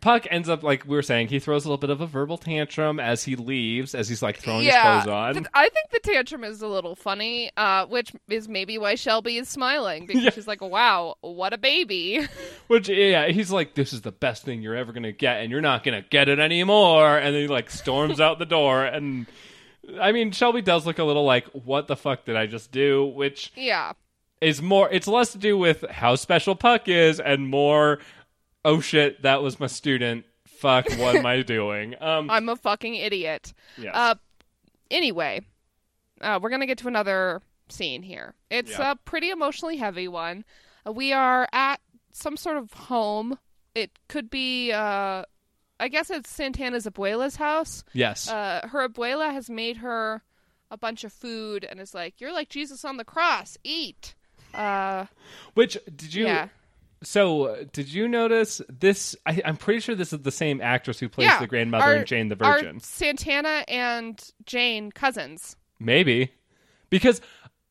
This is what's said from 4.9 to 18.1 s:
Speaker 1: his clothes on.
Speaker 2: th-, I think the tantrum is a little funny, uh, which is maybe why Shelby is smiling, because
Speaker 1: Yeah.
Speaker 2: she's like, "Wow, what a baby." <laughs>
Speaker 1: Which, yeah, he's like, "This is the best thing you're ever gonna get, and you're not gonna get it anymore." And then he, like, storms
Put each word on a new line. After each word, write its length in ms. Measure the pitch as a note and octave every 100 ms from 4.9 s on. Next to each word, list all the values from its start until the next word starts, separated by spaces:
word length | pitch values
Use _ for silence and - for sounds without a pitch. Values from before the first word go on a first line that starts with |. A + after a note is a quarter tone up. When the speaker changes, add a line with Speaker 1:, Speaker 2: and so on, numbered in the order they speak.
| F#3
Speaker 1:
his 80 |
clothes 100 | G#2+
on. 200 | G#2 A#2
Speaker 2:
th-, 120 | D3+ D#3+
I 140 | C#4 F#4+
think 220 | D#5 D#5
the 100 | A#4
tantrum 420 | G#4 D#4+ B3+ C#4+
is 180 | A3 G#3+
a 40 | G#3+
little 300 | G3 F3+ F#3
funny, 540 | G#3 G3 A3 A#3+ A#3 -
uh, 300 | G#3 F#3+ F#3
which 260 | A#3+ A#3 - -
is 200 | A3+ G#3+
maybe 280 | G3 F#3+ A3
why 200 | G#3 A#3
Shelby 400 | A3+ A3 A3+ A#3
is 120 | B3+
smiling, 580 | C#4 B3+ D4 G#3 D#3+ F3
because 160 | B3
Speaker 1:
Yeah. 80 | B3+
Speaker 2:
she's 180 | A#3+ G#3+
like, 120 | G3+
"Wow, 540 | F#3+ F#3+ A#3+ F#3+ E3+ -
what 320 | - F3 F#3
a 60 | A3
baby." 680 | C4 D#4 A#3 F#3 E3+ B3 - - -
<laughs> 200 | - -
Speaker 1:
Which, 220 | A#3 F#3+
yeah, 400 | G3 G3 F3 D3+
he's 240 | F3+ F#3
like, 220 | F#3+ D#3
"This 180 | - C3+
is 80 | A#2
the 100 | G#2+
best 300 | - C3+ A2
thing 180 | - A#2
you're 120 | A2 A#2
ever 160 | A#2+
gonna 200 | A#2 A2+
get, 300 | G2+ C3 A2+
and 80 | A2+
you're 100 | C3+
not 240 | D#3 B2
gonna 180 | C#3+ G#2+
get 260 | - C#3+ C#3
it 120 | C#3+
anymore." 800 | D#3 E3+ F#3 G#3 F#3 D#3+ D3+ D3
And 160 | C#3+
then 80 | D3
he, 60 | D3
like, 220 | C3 A2
storms 500 | - - C3+ D3+